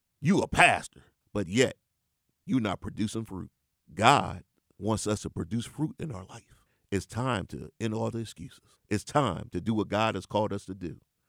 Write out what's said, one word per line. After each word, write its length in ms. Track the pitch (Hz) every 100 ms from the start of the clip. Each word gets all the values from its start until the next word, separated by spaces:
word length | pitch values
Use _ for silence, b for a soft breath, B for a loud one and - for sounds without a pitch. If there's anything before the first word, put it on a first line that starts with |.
| _ _
You 200 | 143 202
a 80 | -
pastor. 560 | - 170 92 - - _ _ _
But 160 | 104 87
yet, 280 | 107 127 - _ _ _ _ _ _ -
you 140 | 131
not 200 | 104 90
producing 440 | - - 113 110
fruit. 260 | 113 95 87 _ _ _ _
God 520 | - 113 139 95 92 - _ _ -
wants 300 | 98 107 104
us 140 | 104
to 80 | 80
produce 360 | 101 - 113 110
fruit 300 | - 151 -
in 140 | 165
our 120 | 98 92
life. 280 | - _ - _ _ -
It's 140 | 98
time 400 | - 117 131 110 -
to 220 | 65 65 -
end 140 | 113
all 180 | 110 113
the 100 | 117
excuses. 400 | 113 - - - _ _ -
It's 160 | 104
time 460 | - 151 127 82 -
to 80 | 87
do 140 | 107
what 140 | 107 95
God 260 | 101 110
has 100 | 98
called 300 | - 104 104
us 100 | 98 -
to 80 |
do. 260 | 98 87 - _ _